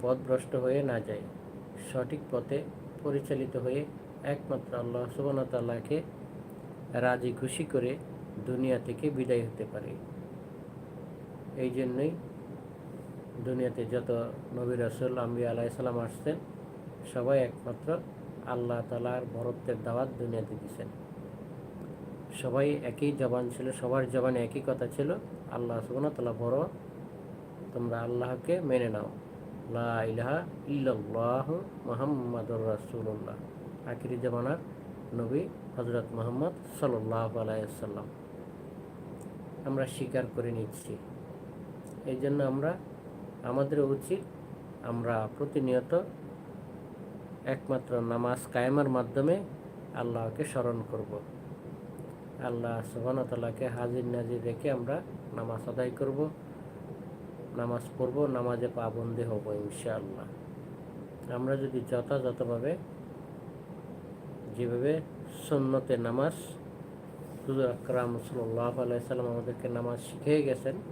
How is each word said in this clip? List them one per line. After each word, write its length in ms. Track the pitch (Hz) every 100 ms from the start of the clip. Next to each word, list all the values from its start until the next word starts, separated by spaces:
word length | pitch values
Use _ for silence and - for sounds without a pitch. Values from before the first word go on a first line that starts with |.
পথভ্রষ্ট 540 | 123 127 127 127 - 135
হয়ে 280 | 127 139
না 160 | 139 117
যাই, 220 | 107 104 101 - - - - - -
সঠিক 260 | 131 123 151 -
পথে 320 | 123 - 139 - - - -
পরিচালিত 540 | 147 139 143 135 131 131
হয়ে 280 | 123 139 147 - - -
একমাত্র 540 | 139 143 - 131 - 123
আল্লাহ 280 | 120 120 123 -
সুবহানাহু 320 | 139 139 127
ওয়া 140 | 123
তাআলাকে 400 | 117 117 - 156 - - - - - - - - -
রাজি 400 | 123 123 123 123 120
খুশি 240 | 131 -
করে 340 | 156 131 123 - - - - - -
দুনিয়া 340 | 127 131 123 123
থেকে 240 | 117 151
বিদায় 320 | 131 123 120
হতে 240 | 110 - 107
পারি। 240 | 107 - - - - - - - - - - - - - - - - - 139
এই 120 | 127
জন্যই 420 | 123 127 123 151 170 - - - - - - - - - - - - 117
দুনিয়াতে 400 | 127 123 120 110
যত 460 | 123 117 117 117 - - 123
নবী 200 | 123 123
রাসূল, 420 | 117 - 127 127
আম্বিয়া 340 | 117 120 120
আলাইহিসসালাম 480 | 117 117 - 123 120
আসছেন, 360 | 113 - 147 160 - - - - - - -
সবাই 260 | 127 120 139
একমাত্র 580 | 123 - 120 117 151 170 - - - - 123
আল্লাহ 360 | 123 120 117 110
তাআলার 320 | 120 120 123 120
বরত্বের 420 | 113 120 120 - 110
দাওয়াত 260 | 117 120 131 -
দুনিয়াতে 360 | 117 113 107 107
দিছেন। 260 | 101 - - - - - - - - - - - - - - - - -
সবাই 300 | 131 131 143
একই 400 | 143 123 117 147
জবান 380 | 139 127 123 123 120
ছিল, 140 | 127
সবার 380 | 127 123 135 123
জবানে 340 | 127 127 127
একই 180 | 113 139 135
কথা 200 | 123 120 -
ছিল, 160 | 143 202 - - -
"আল্লাহ 300 | 120 120 113
সুবহানাহু 200 | 104 127
ওয়া 80 | 147
তাআলা 240 | 147 120 110
বড়, 240 | 117 135 180 - - - - - - - - - -
তোমরা 280 | 123 120 117
আল্লাহকে 600 | 117 123 123 127 - 180
মেনে 280 | 151 127 117
নাও। 200 | 107 104 - - - - - -
লা 300 | 117 117 117
ইলাহা 380 | 113 113 123 156 170 - -
ইল্লাল্লাহু 920 | 143 131 110 104 113 117 127 135 170 202 - -
মুহাম্মাদুর 840 | 117 139 139 120 117 110 113 110
রাসূলুল্লাহ।" 680 | 104 - 120 110 107 110 - - - - - 123
আখিরি 280 | 120 120 123
জামানার 400 | 123 120 123 165 - - - - -
নবী 260 | 113 117 143 196 - - -
হযরত 280 | 120 120 104
মুহাম্মদ 420 | 117 117 123 165 - - -
সাল্লাল্লাহু 600 | 143 117 110 113 113 117
আলাইহি 260 | 110 110 107
ওয়াসাল্লাম 400 | - 110 104 - - - - - - - - - - - - - - - - 139
আমরা 200 | 135 131
স্বীকার 380 | - 123 131 120 -
করে 160 | 117
নিচ্ছি। 460 | 113 107 - - 101 - - - - - - - - - - 131
এই 100 | 127
জন্য 280 | 139 143
আমরা, 300 | 139 135 151 185 - - - - - -
আমাদের 360 | 120 131 139 147
উচিত 400 | 139 139 - 196 - - - - - - -
আমরা 420 | 117 117 113 107 -
প্রতিনিয়ত 640 | 143 143 131 127 123 170 196 - - - - - - - - - - - - - 127
একমাত্র 560 | 139 - 131 127 120
নামাজ 380 | 117 117 120 123 -
কায়েমের 360 | 127 123 143 139
মাধ্যমে 540 | 127 117 131 147 190 180 - - - - -
আল্লাহকে 480 | 120 117 113 110
স্মরণ 400 | 147 131 120 117 104
করব। 280 | 110 104 104 - - - - - - - - - - - -
আল্লাহ 380 | 123 120 117 113 110
সুবহানাহু 260 | 120 120 131
ওয়া 100 | 123
তাআলাকে 380 | 120 117 110 127
হাজির 380 | 120 120 127 123
নাজির 380 | 120 117 120
রেখে 280 | 117 113 147
আমরা 300 | 131 120 160 190 - - 117
নামাজ 340 | 113 113 120
আদায় 220 | 120 123 117
করব, 300 | 135 135 156 - - - - - - - - - - - - 120
নামাজ 240 | 120 120 - -
পড়ব, 300 | 127 135 143
নামাজে 400 | 123 120 117 123 120
পাবন্দী 480 | 113 113 117 113
হব 180 | 117 107 104
ইনশাআল্লাহ। 800 | 104 104 - 117 110 98 95 - - - - - - - - - - - 123
আমরা 200 | 131 135
যদি 260 | 135 127 110
যথাযথভাবে 840 | 123 120 139 127 120 120 117 135 180 - - - - - - - - - - - - - - - - - 120
যেভাবে 460 | 120 120 139 160 - - - - -
সুন্নতে 480 | 143 131 135 131 120
নামাজ 360 | 117 127 156 - - - - - - - - - - - 131
হুজুর 180 | 135 127
আকরাম 540 | 120 - 123 120 117 -
সাল্লাল্লাহু 520 | 123 113 113 120 123
আলাইহি 240 | 120 120 120
সাল্লাম 200 | 123 120
আমাদেরকে 420 | 117 117 120 127
নামাজ 300 | 120 120 120
শিখিয়ে 440 | - 139 - 151
গেছেন, 320 | 139 131 131 - -